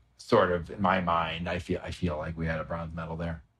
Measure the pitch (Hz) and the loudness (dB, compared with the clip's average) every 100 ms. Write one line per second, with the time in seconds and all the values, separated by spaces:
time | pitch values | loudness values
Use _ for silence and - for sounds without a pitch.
0 | _ - - 113 92 87 80 - 95 95 | _ -20 2 6 6 4 -2 0 4 4
1 | 87 85 82 82 87 87 - 85 - 85 | 4 2 0 -2 -2 -2 -2 -4 -4 -2
2 | 87 76 82 80 82 80 76 85 82 82 | -2 -2 -4 -4 -2 -2 -4 -6 -6 -8
3 | 82 82 85 82 - _ | -8 -4 -4 -6 -10 _